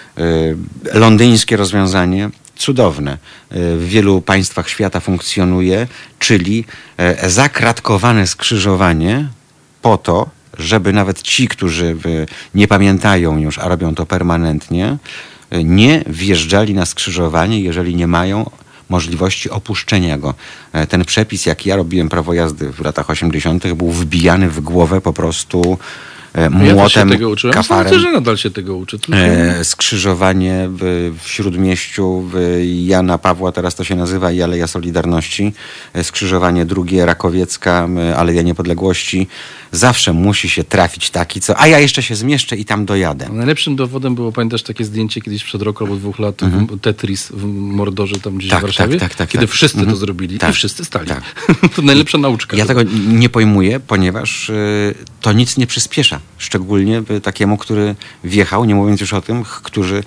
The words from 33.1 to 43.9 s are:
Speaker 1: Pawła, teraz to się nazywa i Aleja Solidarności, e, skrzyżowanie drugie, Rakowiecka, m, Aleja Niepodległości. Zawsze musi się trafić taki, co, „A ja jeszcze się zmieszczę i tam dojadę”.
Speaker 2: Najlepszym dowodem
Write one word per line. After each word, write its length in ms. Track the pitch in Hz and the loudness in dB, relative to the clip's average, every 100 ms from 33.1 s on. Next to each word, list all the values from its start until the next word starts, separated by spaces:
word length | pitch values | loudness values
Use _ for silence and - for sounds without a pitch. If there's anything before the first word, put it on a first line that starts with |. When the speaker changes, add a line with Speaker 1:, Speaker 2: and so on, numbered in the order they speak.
| 85 | 2
Speaker 1:
Pawła, 340 | 92 87 92 | 0 0 -2
teraz 240 | 87 87 - | -2 -4 -4
to 80 | |
się 120 | 90 90 | -4 -2
nazywa 360 | 87 92 90 | -2 0 0
i 100 | 90 | 0
Aleja 260 | 87 87 85 | 0 0 -2
Solidarności, 840 | 90 85 85 85 82 - - 104 104 - - - | -4 -4 -2 0 0 -2 -2 -4 -4 -14 -18 -12
e, 100 | 90 | -8
skrzyżowanie 640 | 85 - 92 92 90 87 85 | -6 -4 -2 0 2 2 0
drugie, 400 | 92 87 92 85 | -2 0 2 2
Rakowiecka, 800 | 85 92 90 90 - 92 87 | 2 0 0 -2 -2 0 0
m, 140 | 85 90 85 82 | 0 -2 0 0
Aleja 240 | 85 85 | 2 2
Niepodległości. 840 | 87 85 87 85 95 87 - 92 92 - - - - | 2 0 -2 0 0 -2 -2 -4 -4 -8 -18 -18 -10
Zawsze 420 | 85 123 117 - | 0 2 2 2
musi 360 | 82 98 98 - | 2 2 2 0
się 140 | 95 | -2
trafić 460 | - 95 87 - - | 0 2 0 0 -6
taki, 320 | 87 85 - | -4 -4 -4
co, 180 | - - | -2 2
„A 80 | 156 | 6
ja 120 | 151 | 6
jeszcze 240 | 143 - | 4 2
się 120 | 120 107 | -2 -2
zmieszczę 400 | 123 139 - 107 | 0 -2 -2 -6
i 100 | 110 | -4
tam 200 | 104 101 | -4 0
dojadę”. 440 | 98 85 69 - | 0 0 -4 -6
Speaker 2:
Najlepszym 440 | 110 123 151 175 135 | -4 -2 0 0 -2
dowodem 400 | 123 | -2